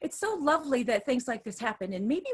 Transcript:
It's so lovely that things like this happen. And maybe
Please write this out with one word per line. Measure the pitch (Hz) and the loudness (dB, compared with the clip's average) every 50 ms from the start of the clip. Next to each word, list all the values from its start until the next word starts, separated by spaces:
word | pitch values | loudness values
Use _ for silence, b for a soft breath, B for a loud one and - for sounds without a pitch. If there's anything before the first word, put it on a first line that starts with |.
It's | - 247 - - | -8 -6 -4 -2
so | - 427 440 359 | -2 -2 -2 2
lovely | 285 294 311 330 320 285 269 247 240 | 4 4 4 4 2 2 0 2 2
that | 220 233 208 - | 2 2 0 2
things | - 254 247 240 - | 2 0 0 0 -2
like | 226 220 - | -4 -4 -4
this | 220 196 - | -10 -8 -2
happen. | 220 226 214 - 190 185 | -2 -2 -2 -2 -4 -4
And | 196 180 196 | -2 -2 0
maybe | 220 285 359 - 539 | 2 2 0 0 -4